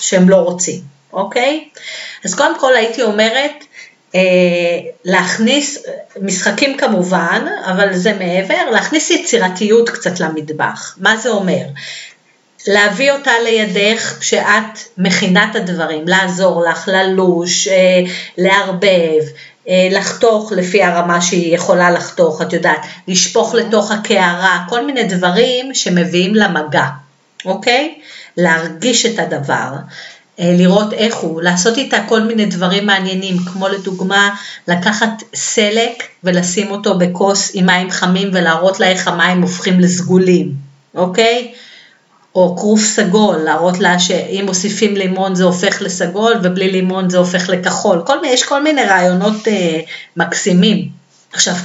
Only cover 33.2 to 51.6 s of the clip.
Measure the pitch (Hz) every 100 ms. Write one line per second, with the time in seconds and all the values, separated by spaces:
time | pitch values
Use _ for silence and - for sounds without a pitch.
33.2 | 190 180 180 190 190 196 190 180 185 196
34.2 | 202 202 - - - 180 196 214 220 214
35.2 | - - - - 208 226 240 - - _
36.2 | 180 180 175 214 - 202 214 180 175 180
37.2 | 196 196 - 196 180 180 185 - 180 190
38.2 | 196 180 165 165 185 190 185 185 185 175
39.2 | 175 180 175 - 190 180 180 - - 185
40.2 | 185 170 143 139 - _ _ - 180 226
41.2 | 226 247 233 - - - - _ _ _
42.2 | _ 185 180 - 208 214 208 - 185 180
43.2 | 208 160 156 156 180 180 185 180 180 175
44.2 | - 190 202 180 202 - 208 196 190 185
45.2 | 190 180 180 - 196 - 202 - 170 202
46.2 | 226 214 180 180 190 185 185 185 185 180
47.2 | 180 185 - 180 185 - 214 175 170 285
48.2 | 311 247 - 277 302 285 208 185 180 180
49.2 | 208 214 220 202 170 160 - - - 170
50.2 | 160 - 196 180 220 185 143 - _ _
51.2 | _ - - 180